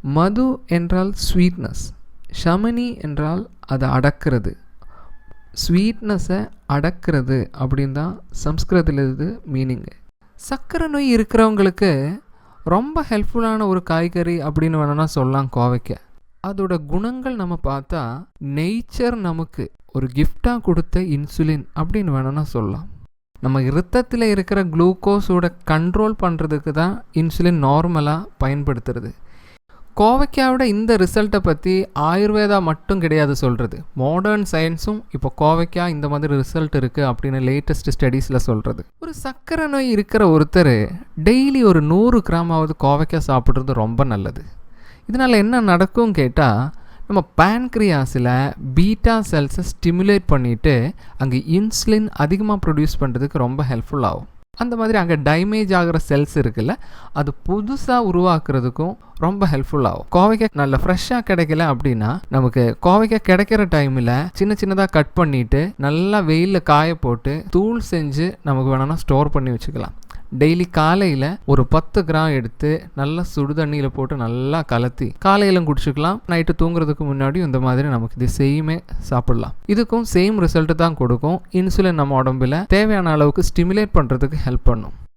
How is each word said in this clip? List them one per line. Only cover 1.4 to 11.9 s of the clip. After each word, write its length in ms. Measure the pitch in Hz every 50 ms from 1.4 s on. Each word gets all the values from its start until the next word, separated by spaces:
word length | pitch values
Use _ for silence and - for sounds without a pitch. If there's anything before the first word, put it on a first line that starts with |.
| 180 180 175 175 120 - - - - - - - - - - - - - - - -
சமனி 440 | 170 170 190 208 233 233 240 240 247 240 - - 151
என்றால் 360 | 147 143 151 151 165 180 214 - - - - - 135
அதை 140 | 135 131 131 135 127
அடக்கிறது, 560 | 127 143 - - - - 131 117 98 - - - - - - - - - - - - - - - - - - - - - - - -
ஸ்வீட்னஸை 760 | - 170 180 196 220 226 - - 208 208 185 - - 180 196 208 - - - _ _ - 143
அடக்கிறது 640 | 143 165 180 - - - 156 143 127 127 135 131 113 - - -
அப்படின்னு 360 | 131 131 139 135 139 135 135 143
தான் 120 | 151 175 190 - - - - - -
சம்ஸ்கிருதத்துல 640 | 147 156 160 - - 190 180 165 156 147 139 139 131 131
இது 180 | 139 147 180 220 233 - - 147
மீனிங். 320 | 135 131 131 127 120 - - - - - - - _ _ - _ - - -
சக்கரை 400 | 269 269 - - - 339 330 320 294
நோய் 200 | 285 285 262 240 226
இருக்கிறவங்களுக்கு 760 | 220 - - 226 226 220 220 208 196 190 180 - 208 190